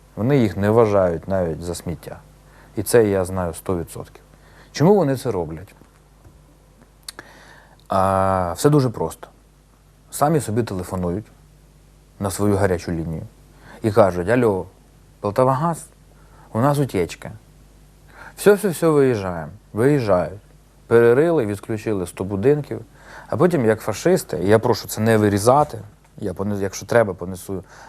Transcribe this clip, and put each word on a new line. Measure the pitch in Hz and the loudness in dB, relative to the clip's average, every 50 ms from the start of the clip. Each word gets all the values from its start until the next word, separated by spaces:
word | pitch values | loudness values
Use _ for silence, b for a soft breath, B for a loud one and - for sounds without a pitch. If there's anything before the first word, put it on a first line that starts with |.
| - _ _ | -20 _ _
Вони | - 104 123 147 139 | -4 -2 0 2 2
їх | 117 101 87 | 2 0 0
не | 95 98 104 | 0 0 2
вважають | 110 117 117 107 101 101 95 90 85 82 - - | 4 4 4 4 4 2 2 2 0 -4 -4 -4
навіть | 95 95 90 85 78 76 85 | -2 -2 -2 -2 -4 -6 -8
за | 87 85 | -10 -10
сміття. | - - - - - - - - - - - - _ b b b b b b b | -8 -8 -10 -10 -10 -12 -16 -18 -18 -20 -20 -20 _ b b b b b b b
І | - 101 | -10 -6
це | - - 123 113 104 | 2 4 4 4 4
я | 98 95 92 | 2 0 0
знаю | 87 95 92 90 85 80 | -2 -4 -4 -4 -4 -6
сто | - - - 95 87 | -8 -6 -4 -4 -4
відсотків. | 80 - - - - - - - - _ b b b b b b b b b | -4 -8 -12 -16 -16 -16 -18 -20 -20 _ b b b b b b b b b
Чому | - 139 180 208 | 2 4 4 4
вони | 202 170 139 135 | 4 4 0 -2
це | 120 - 123 | -2 -4 -6
роблять? | 104 92 85 76 82 78 90 - - _ - _ _ _ _ _ _ _ _ - _ - _ _ _ _ _ _ _ _ - _ _ _ _ - - B B B B B B B B B B B B B B _ | -4 -4 -6 -6 -8 -14 -14 -18 -20 _ -20 _ _ _ _ _ _ _ _ -20 _ -20 _ _ _ _ _ _ _ _ -20 _ _ _ _ -20 -20 B B B B B B B B B B B B B B _
А, | 95 95 95 98 95 95 95 95 95 92 92 87 85 | 0 0 2 2 2 2 2 0 0 0 -2 -4 -6
все | - - 147 | 0 0 2
дуже | 147 151 131 127 | 2 4 2 0
просто. | - - 82 82 - - - - _ _ _ _ _ _ _ _ _ _ _ _ _ _ _ _ | -2 -4 -6 -8 -8 -12 -20 -20 _ _ _ _ _ _ _ _ _ _ _ _ _ _ _ _
Самі | - - 139 147 165 151 | -4 -2 0 0 0 0
собі | 113 - 104 120 113 | -2 -2 -4 -4 -4
телефонують | - 101 92 87 - - 92 90 87 87 104 107 - - _ _ _ _ _ _ _ _ _ _ _ _ _ _ _ _ _ | -4 -6 -8 -8 -8 -6 -4 -4 -4 -4 -6 -8 -12 -20 _ _ _ _ _ _ _ _ _ _ _ _ _ _ _ _ _
на | 98 98 | -6 -6
свою | 90 - 101 104 101 | -4 -2 0 0 0
гарячу | 98 101 95 90 87 - - 87 | 2 0 0 -2 -2 -4 -6 -6
лінію | 82 82 82 80 78 - 110 - _ - _ B B B B B B B | -6 -6 -6 -8 -10 -12 -14 -20 _ -20 _ B B B B B B B
і | 113 | 0
кажуть: | 101 117 107 95 87 90 87 90 | 4 4 4 4 4 -2 -2 0
"Алло, | 117 131 120 113 101 92 85 92 - _ _ _ _ - - _ - _ | 0 2 2 2 0 -2 -6 -10 -16 _ _ _ _ -20 -20 _ -20 _
Полтавагаз, | - 104 101 131 131 127 135 131 156 170 165 - - - _ _ - _ b b b b b b b b - | -8 -6 0 0 0 2 2 0 -2 -4 -4 -6 -12 -20 _ _ -20 _ b b b b b b b b -4
у | 110 | 0
нас | 123 143 143 143 | 0 2 2 0
утечка. | 143 123 - 98 87 82 - - - - 110 110 - - _ - - - _ - - - _ _ _ B B B B B B | -2 -2 -2 -4 -4 -4 -6 -14 -16 -16 -16 -16 -20 -20 _ -20 -20 -20 _ -20 -20 -20 _ _ _ B B B B B B
Все-все-все, | - - 190 208 196 208 202 160 - - 165 | 2 4 4 4 4 2 -4 -2 0 0 2
виїжджаємо". | 156 143 135 131 123 107 95 92 87 82 80 76 87 104 _ - - | 4 4 4 4 2 0 -2 -6 -6 -8 -10 -12 -14 -20 _ -12 -4
Виїжджають. | 104 117 139 147 143 117 104 95 90 85 76 90 104 - - - - _ _ _ _ _ | 0 2 2 2 2 2 2 2 2 0 -2 -8 -16 -20 -20 -20 -20 _ _ _ _ _
Перерили, | _ 113 117 117 117 120 131 156 175 165 156 120 | _ 4 6 6 6 6 4 4 2 2 0 0
відключили | 104 104 101 - - 113 107 - 113 107 98 90 | -2 -4 -8 -6 -8 -8 -6 -4 -4 -4 -4 -4
сто | 87 - - 98 | -8 -8 -8 -8
будинків. | 92 104 95 101 131 147 147 139 - 117 107 - - B B B B B B B B | -6 -4 0 2 2 2 2 -2 -8 -10 -12 -12 -18 B B B B B B B B
А | - | -2
потім, | 110 151 180 165 156 117 | 2 2 2 2 2 2
як | 110 110 101 | 2 2 0
фашисти, | - - 104 - - 165 185 170 - - - | -2 -8 -8 -2 0 0 0 0 -2 -6 -6
я | 76 85 98 107 113 | -4 2 4 4 4
прошу | - 117 113 - - 104 | 4 2 -2 -2 -2 -10
це | - - | -6 -2
не | 110 113 113 | 2 2 4
вирізати, | 110 107 104 98 101 98 117 127 143 147 143 - 110 - - - _ _ _ _ - | 4 4 4 2 2 4 4 6 4 4 2 -2 -14 -16 -18 -20 _ _ _ _ -10
я | 113 98 87 | -10 -10 -6
поне-, | - 98 104 104 101 | -6 -6 -6 -4 -4
якщо | 98 98 - - - | -4 -6 -8 -10 -8
треба, | 101 113 120 113 98 90 | 0 2 2 2 2 -2
понесу | - - 90 92 87 - - 98 92 87 B B B B | -8 -10 -12 -12 -12 -10 -10 -10 -10 -10 B B B B